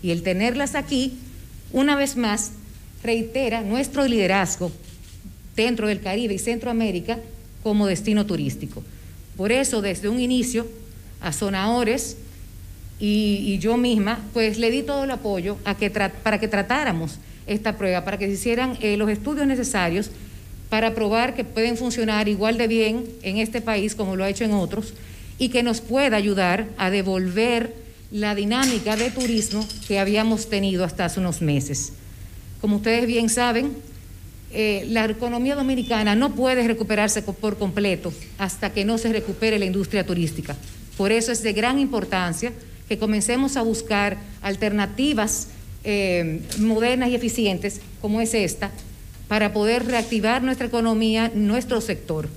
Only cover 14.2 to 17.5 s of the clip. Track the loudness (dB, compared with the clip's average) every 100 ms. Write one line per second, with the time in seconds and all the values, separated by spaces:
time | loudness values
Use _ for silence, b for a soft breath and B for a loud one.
14.2 | -2 0 0 2 2 2 0 -2 0 -2
15.2 | -2 -2 -2 -4 -4 -2 0 0 -2 0
16.2 | 0 0 2 0 2 0 2 0 -4 -8
17.2 | B B B